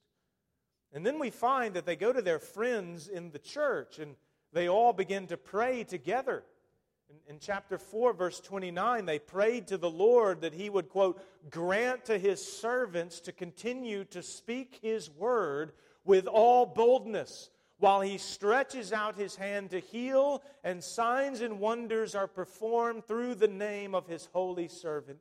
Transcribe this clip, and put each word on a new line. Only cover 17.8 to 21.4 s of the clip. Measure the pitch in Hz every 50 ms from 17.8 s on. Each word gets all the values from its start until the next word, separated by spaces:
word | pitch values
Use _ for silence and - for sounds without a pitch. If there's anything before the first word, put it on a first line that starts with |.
| - 196 196 196
he | 196 196 196
stretches | 180 - - - - 196 208 233 269 269 269 277 262 214 180 214
out | 214 208 214 196
his | 196 202 185 -
hand | 185 190 202 202 202 196 180
to | 180 180
heal, | 170 - 208 233 247 262 269 269 277 285 277 - - - - _ -
and | 180 185 180 -
signs | - - 226 226 233 247 269 277 277 269 214